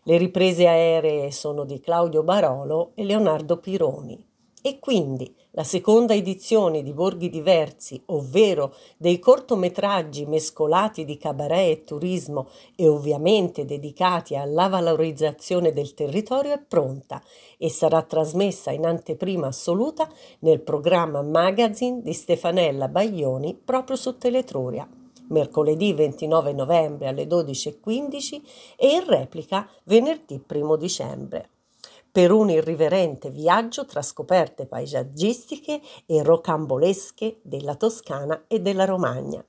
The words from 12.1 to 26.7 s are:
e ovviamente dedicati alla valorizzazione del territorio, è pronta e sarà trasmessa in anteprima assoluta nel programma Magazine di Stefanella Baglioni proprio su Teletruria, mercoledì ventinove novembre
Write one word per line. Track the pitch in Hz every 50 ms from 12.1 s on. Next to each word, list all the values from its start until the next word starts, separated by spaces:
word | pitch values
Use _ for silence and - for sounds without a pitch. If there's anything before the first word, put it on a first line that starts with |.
| 185 175 131 147 147 139 131 - - - - _ _
e | - 180
ovviamente | 156 147 147 143 147 147 143 151 180 220 214 180 175 175 - 143
dedicati | 127 143 143 143 151 135 - 180 180 180 165 165 - 143
alla | 135 143 143 151 160 185
valorizzazione | 196 190 185 175 165 160 151 160 160 151 135 156 151 147 - - - 180 175 175 160
del | 143 139 143 135 -
territorio, | - 151 139 143 202 214 - 262 269 285 294 294
è | 285
pronta | 285 _ - 175 143 131 135 139 - _ 139 123 _ _ - - - - _
e | _ - 160
sarà | - - 170 156 151 160
trasmessa | 156 - - 160 156 156 156 180 202 202 185 - - 143
in | 135 147 160
anteprima | 165 170 165 - - 156 - 190 185 190 170 147
assoluta | 135 131 - - - 170 196 240 302 302 - 311 311 - - - - - _
nel | - 160 156 135
programma | - - 156 147 147 170 185 175 170 160 147 143
Magazine | 143 147 156 160 175 190 190 208 240 220 214 - 247 247 254 247
di | 233 156
Stefanella | 170 - - - 175 170 - 175 170 185 175 156 139 139 135 131
Baglioni | 143 175 208 226 202 170 147 131 127 131 143 165 190 - _
proprio | - 254 254 262 - 269
su | 254 - 254 247
Teletruria, | - - 247 240 262 254 254 - 139 127 127 143 139 143 - - - - - _ - - -
mercoledì | 156 156 143 - - 156 147 151 156 160 202 208 175
ventinove | 147 156 143 131 - 160 151 165 165 143 143
novembre | 143 139 131 135